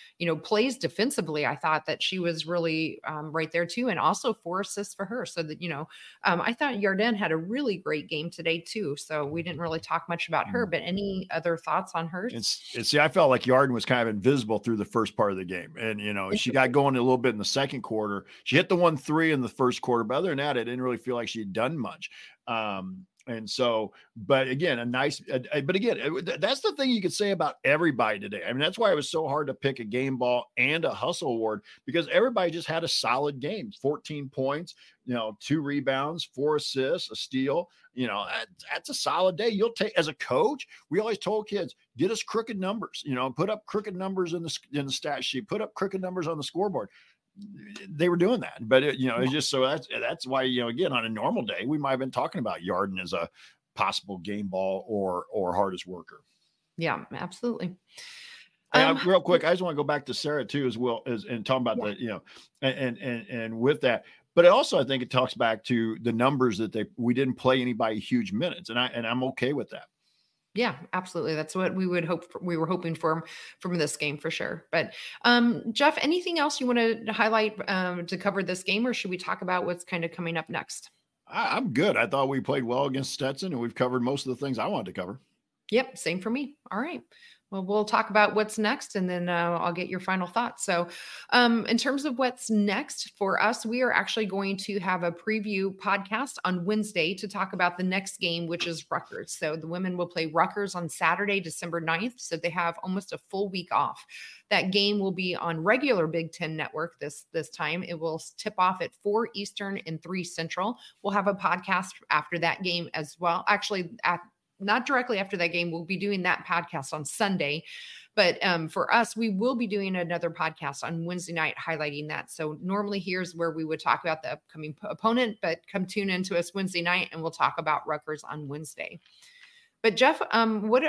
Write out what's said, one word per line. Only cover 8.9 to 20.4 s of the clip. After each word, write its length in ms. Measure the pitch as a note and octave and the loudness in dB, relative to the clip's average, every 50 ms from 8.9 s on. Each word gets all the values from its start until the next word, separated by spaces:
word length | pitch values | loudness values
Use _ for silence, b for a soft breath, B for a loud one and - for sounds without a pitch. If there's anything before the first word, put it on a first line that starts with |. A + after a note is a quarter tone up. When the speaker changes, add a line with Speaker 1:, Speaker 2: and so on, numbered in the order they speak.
| C#3+ | -4
Speaker 1:
So 280 | C#3 - - D#3 D3+ C#3+ | -6 -6 -6 -4 -4 -4
we 180 | C#3+ D#3 E3+ E3 | -2 -4 -4 -4
didn't 180 | F3+ - - | -4 -6 -4
really 200 | E3+ D#3+ D#3+ E3 | -4 -4 -4 -4
talk 280 | - - D#3+ E3+ - - | -4 -2 -4 -2 -2 -4
much 200 | E3+ E3+ - - | -6 -4 -4 0
about 200 | D#3+ C#3 - G3+ | 0 0 0 0
her, 180 | G3+ A#3+ A#3 | 0 -2 0
Speaker 2:
Mm. 40 | F3+ | 0
Speaker 1:
but 120 | E3+ D3 - | 0 -2 -2
any 440 | F3 F#3 G3+ G3+ G3 F#3+ F#3+ - - | -2 -2 -2 -2 -2 -4 -4 -6 -4
other 260 | - E3 D#3+ F3 E3 | -4 -2 0 0 -2
thoughts 360 | D#3+ - - D#3 F3+ F#3+ - - | -2 -2 -2 -2 -2 -2 -2 -4
on 140 | E3 E3 D#3+ | -4 -4 -4
her? 200 | E3+ F3+ G3+ B3 - | -6 -6 -6 -6 -6
Speaker 2:
It's, 380 | A#2 G#2 - - - - - - | -4 -4 -4 -4 -4 -8 -10 -6
it's, 160 | A#2+ G#2+ - | -4 0 2
see, 80 | D3 D3 | 4 6
I 100 | D3+ D3+ | 6 6
felt 220 | - F#3+ D#3+ C3+ | 6 6 6 8
like 120 | B2+ A2+ - | 6 6 6
Yarden 300 | B2+ B2+ C3 C#3+ C3+ B2 | 6 6 6 6 6 2
was 120 | A2 - | 0 2
kind 180 | - B2+ B2 A#2 | 2 2 2 2
of 60 | A2+ | 2
invisible 500 | G#2+ G2 F#2 B2+ C#3+ C3+ A2 G#2+ A2+ G#2 | 0 2 4 4 4 4 4 0 0 0
through 180 | - A#2+ A2+ | 0 0 0
the 80 | G2+ G#2 | 0 0
first 320 | - - A#2 G#2+ G2+ - | 0 2 2 2 2 2
part 160 | - A2 G2+ G2 | 0 2 2 0
of 60 | F#2+ | -2
the 60 | F#2+ | -4
game. 300 | F2 F#2 F2 D#2+ - - - | -6 -6 -8 -8 -10 -10 -6
And, 220 | A#2 A2 G#2+ G#2 | -4 -4 -4 -2
you 140 | G#2 G#2 G#2 | -4 -4 -2
know, 200 | G2 F#2+ G2 G#2 | -2 -2 -2 -2
she 160 | G#2+ - B2 | -2 0 2
got 220 | A#2 C3 C3 B2+ B2 | 4 4 4 6 6
going 240 | C#3+ C#3 C#3 C3 | 6 6 6 4
a 40 | B2 | 4
little 180 | A#2+ C3 B2+ B2 | 4 4 4 4
bit 120 | A#2 B2+ | 4 2
in 80 | A2+ G#2 | 0 0
the 60 | G2 | -2
second 380 | - - C#3 C#3 C3 C3+ B2 - | -2 0 0 0 -2 -2 -6 -6
quarter. 440 | - A2 G#2+ G#2+ G#2 G2+ G2 - B B B B | -4 -2 -2 -2 -2 -4 -6 -8 B B B B
She 120 | B B2+ | B 4
hit 120 | D#3+ F3+ - | 4 6 6
the 80 | F#3+ | 4
one 200 | E3+ F3 E3+ D#3+ | 6 6 6 4
three 360 | - - - D3+ D#3+ E3 D#3+ D3+ | 4 -2 0 2 2 4 4 2
in 80 | C3+ | 2
the 80 | B2 G#2 | 0 -2
first 320 | - - C3 B2 A2+ - | 0 2 2 2 2 0
quarter, 240 | - B2+ A#2+ A#2 A2+ | 0 2 2 2 2
but 120 | G#2+ B2+ | 2 0
other 120 | D3 F#3 F#3 | 0 0 0
than 100 | D3 | 0
that, 180 | C3+ | 0